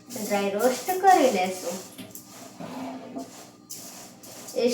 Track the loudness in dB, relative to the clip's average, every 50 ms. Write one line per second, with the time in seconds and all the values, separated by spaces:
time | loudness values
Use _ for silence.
0 | -16 -12 -8 -6 -2 0 0 0 2 0 2 2 4 2 2 2 -2 -2 0 4
1 | 6 8 8 8 8 6 4 4 2 0 -2 -4 -6 -6 -6 -6 -8 -12 -16 -16
2 | -16 -14 -16 -16 -16 -16 -18 -18 -18 -16 -14 -14 -12 -12 -10 -10 -10 -10 -10 -10
3 | -12 -12 -12 -12 -12 -12 -14 -18 -18 -20 -20 -20 -16 -16 -14 -14 -14 -16 -16 -16
4 | -18 -18 -18 -18 -18 -16 -16 -14 -12 -8 -2 2 2 2